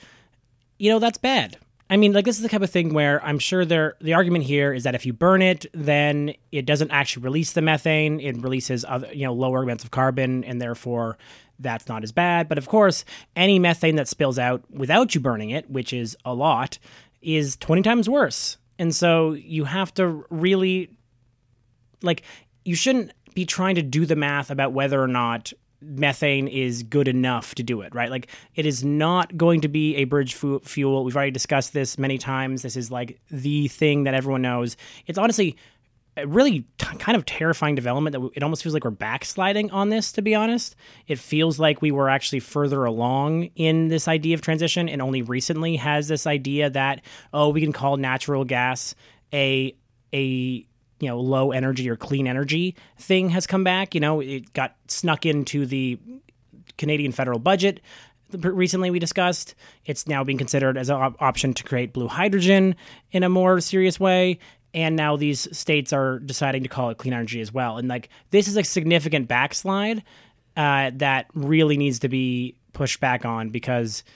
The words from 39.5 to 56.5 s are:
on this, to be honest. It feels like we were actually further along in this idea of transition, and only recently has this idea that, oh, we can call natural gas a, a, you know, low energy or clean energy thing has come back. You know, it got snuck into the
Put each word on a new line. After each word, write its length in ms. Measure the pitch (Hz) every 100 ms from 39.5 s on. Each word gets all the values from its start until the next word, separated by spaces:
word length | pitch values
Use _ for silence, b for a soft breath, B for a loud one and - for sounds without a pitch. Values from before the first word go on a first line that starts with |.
| 208 208
on 180 | 196 202
this, 240 | 220 -
to 80 | -
be 140 | 208
honest. 420 | 214 226 240 - b b b -
It 120 | 135
feels 400 | - 151 160 147
like 220 | 156 147
we 120 | 156
were 180 | 139 135
actually 300 | 135 - 135
further 440 | - 147 143 139
along 600 | 120 113 120 135 147 160 175
in 340 | - 160 160 160
this 180 | 160 165
idea 280 | 160 160
of 80 | 165
transition, 440 | - 156 165 175 170
and 140 | 143
only 220 | 131 131
recently 540 | 117 127 - 160 165 156
has 320 | 143 147 147
this 180 | 151 156
idea 420 | 147 135 143 147
that, 320 | 135 135 135 B B B
oh, 160 | 147 147
we 140 | 151
can 100 | 151
call 240 | - 139 139
natural 480 | 131 131 - 135
gas 500 | 127 123 127 127 - b b b _
a, 420 | 143 135 135 131 - _ _ _
a, 540 | 139 135 127 127 123 - _ _ _
you 60 | 139
know, 100 | 120
low 340 | 127 135 135
energy 360 | 131 131 131 127
or 80 | 113
clean 300 | - 139 127
energy 500 | 131 143 156 180 b b -
thing 320 | - 185 185
has 160 | 180 -
come 180 | 190
back. 300 | 185 185 190
You 80 | 165
know, 180 | 147 156
it 320 | 135 135 -
got 240 | - 131 - -
snuck 360 | - 175 151
into 400 | 160 147 131 147
the 340 | 131 135 131 120 226 262 _ _ _